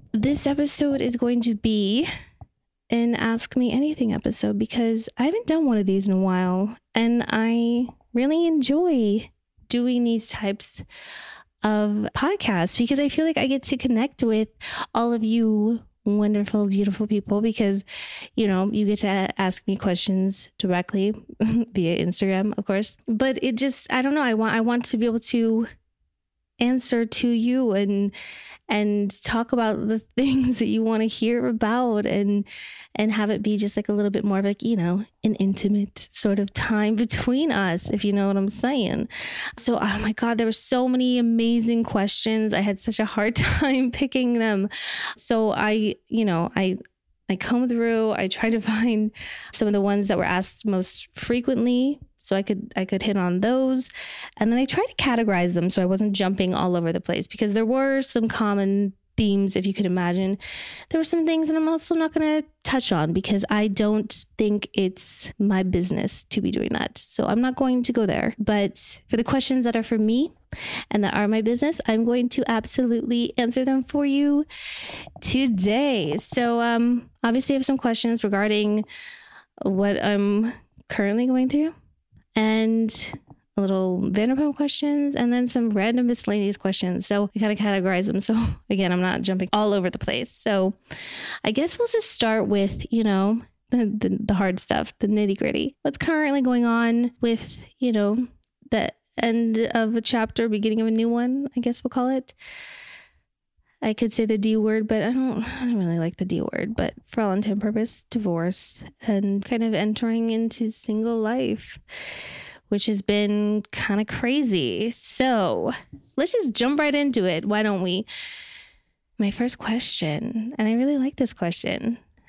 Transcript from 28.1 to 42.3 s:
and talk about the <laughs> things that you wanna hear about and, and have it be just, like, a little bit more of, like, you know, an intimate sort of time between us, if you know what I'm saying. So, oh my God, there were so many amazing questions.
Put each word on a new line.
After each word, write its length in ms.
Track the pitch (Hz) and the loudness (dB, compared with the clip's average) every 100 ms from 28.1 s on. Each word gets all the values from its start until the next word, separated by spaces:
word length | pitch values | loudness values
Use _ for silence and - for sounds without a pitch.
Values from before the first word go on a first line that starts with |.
| - - - - - - | -4 -18 -18 -20 -20 -2
and 540 | 208 208 208 202 - | 0 2 2 0 -2
talk 300 | - 233 233 | -2 -2 0
about 360 | 240 220 - 214 | 2 2 0 -2
the 100 | 220 | -2
<laughs> 180 | - - | -2 0
things 420 | 277 262 254 233 | 2 2 2 0
that 80 | 214 | 0
you 160 | 220 | 2
wanna 240 | 220 220 220 | 2 2 0
hear 400 | - 226 240 247 | 0 0 2 0
about 600 | 226 214 240 247 214 214 | 0 2 2 2 0 0
and, 380 | 202 202 202 - - - - - | 0 2 0 -2 -10 -16 -18 -10
and 180 | - 220 | -2 0
have 180 | 214 214 | 0 0
it 120 | 208 | 0
be 140 | 208 208 | 0 0
just, 200 | 202 214 | 0 -2
like, 120 | 214 | -2
a 40 | |
little 180 | 208 202 | 0 0
bit 140 | 208 | 0
more 160 | 208 190 | 0 0
of, 40 | |
like, 180 | 202 202 | 0 -2
you 140 | 233 208 | -2 0
know, 280 | 170 190 220 _ | 0 -2 -4 _
an 100 | 220 196 | -2 0
intimate 720 | 196 190 202 208 202 - - | 0 0 0 0 -2 -8 -12
sort 280 | - 208 196 | -2 0 0
of 140 | 202 | -2
time 440 | - - 214 214 220 | -4 -2 0 2 0
between 560 | 233 - 247 262 320 | 0 0 0 0 2
us, 380 | 196 185 175 - | 2 0 -2 -2
if 140 | 202 | -2
you 80 | 208 | 0
know 140 | 202 196 | 2 2
what 100 | 196 | 2
I'm 120 | 196 | 0
saying. 600 | - 247 277 190 - - - - - - - | -2 -2 0 0 -2 -4 -8 -10 -10 -10 -4
So, 220 | - 233 | -2 0
oh 180 | 208 208 | 0 0
my 140 | 214 | -2
God, 240 | 214 233 233 | 0 0 2
there 80 | 226 | 0
were 60 | |
so 360 | 220 - 254 254 | 0 0 0 2
many 300 | 254 254 247 | 2 2 2
amazing 640 | 233 226 233 233 226 233 | 2 2 4 2 2 2
questions. 680 | 226 208 202 - 220 | 2 0 0 0 0